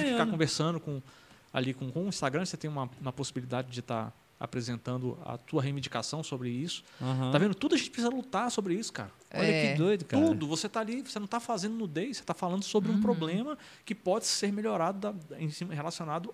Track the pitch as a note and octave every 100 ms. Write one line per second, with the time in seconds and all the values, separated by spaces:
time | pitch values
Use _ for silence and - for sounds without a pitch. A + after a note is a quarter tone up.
0 | C#4+ A#3 A3+ F3 D3+ - D#3+ E3 D#3 C#3
1 | - - - - - C3 C3 B2+ C3 D#3+
2 | G3 - C3+ D3 F#3 D#3+ D#3 C#3+ B2+ -
3 | C3+ C3 C3+ C3 B2 B2 C3 B2 - A2+
4 | A2 - _ - - B2+ A#2+ A#2 - B2+
5 | B2+ - - A#2+ - D#3 C3+ C#3 - A#2
6 | - D3+ - C3 B2 B2 E3+ - - -
7 | B2+ C3 C3 D3 G3+ F3+ C#4+ E4+ - -
8 | A#3+ C4 - G3 A#3+ A3+ G3 F#3 A3+ -
9 | G2 - - - E3 D#3+ C#3+ D3+ F3 G#3
10 | D3+ C4 D#4+ A#3+ D3 D#3+ G#3 A3+ A3 B3
11 | - G#3+ G3+ A#3 A#3+ A3 G#3 A3+ G3 D3+
12 | B3 G#3+ - E3 F3+ F#3 - G#3+ G3+ G#3
13 | G#3 E3+ D#3+ F#3+ C#4+ D4 - - - G#3
14 | F3+ G#3+ - - G3+ G3+ A3 G3 E3 G3
15 | G#3 G3+ D#3 D3 D#3 D3 F3 D3+ D#3+ -
16 | D#3+ D#3+ G#3